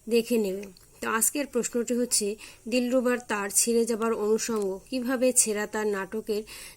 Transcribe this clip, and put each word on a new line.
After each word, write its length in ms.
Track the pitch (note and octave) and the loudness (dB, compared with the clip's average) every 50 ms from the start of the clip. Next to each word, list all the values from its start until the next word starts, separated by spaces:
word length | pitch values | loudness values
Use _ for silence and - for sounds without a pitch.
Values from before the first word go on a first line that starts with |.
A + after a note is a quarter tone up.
| - - | -4 0
দেখে 280 | A3+ A#3 A3+ - A#3+ A3+ | 2 2 2 4 2 2
নেবে। 260 | G#3+ F#3+ F#3 G3 G3+ G3 F3+ - - - - - | 2 0 -2 -4 -8 -12 -16 -20 -20 -20 -14 -6
তো 80 | - A#3 | -4 -2
আজকের 380 | A3 A3+ A3 - - D4 C#4 - | 0 2 2 0 0 0 -4 -2
প্রশ্নটি 460 | - A#3+ G#3+ - - A#3+ A3+ A3 B3 | -2 -2 -2 -2 -2 -2 -2 0 0
হচ্ছে, 420 | A#3 B3 A#3+ - - G#3+ G3+ G#3+ A3 - - - - - A#3 | 0 0 0 0 0 0 0 -4 -6 -10 -18 -20 -16 -6 -2
দিলরুবার 480 | G#3+ B3+ B3 A#3+ B3 C4 A3+ B3 B3 A#3 A#3+ - | 0 0 2 2 2 2 2 2 0 0 -2 -4
তার 220 | A3+ G#3 G3 G3+ | -4 -4 -2 -2
ছিঁড়ে 360 | - - - A#3 A#3 A#3 A#3 | 0 0 2 4 4 2 2
যাবার 280 | G#3+ A#3 G#3 A3+ A3+ A3+ | 2 0 0 0 -2 -2
অনুষঙ্গ 680 | - G#3 G#3 A3 A3 - - A#3 G#3+ G3+ F#3+ F#3+ F#3+ - - | 0 0 2 2 2 0 0 -2 -2 -2 -2 -4 -6 -8 -6
কিভাবে 440 | C4 C4 A#3+ A#3+ C4+ A#3+ B3+ B3+ B3 | -4 -4 -2 0 0 2 2 4 4
ছেঁড়া 340 | - - A3 G#3 G#3 G#3 G#3 | 4 2 2 2 -4 -4 -4
তার 200 | - G#3+ G#3+ G#3+ | -2 -2 0 0
নাটকের 560 | G3+ F#3+ F#3+ F#3 - A3 G#3+ - G#3 G#3 G#3+ - - - - - - | -2 -2 -4 -6 -6 -8 -4 -4 -4 -4 -6 -8 -14 -18 -18 -18 -12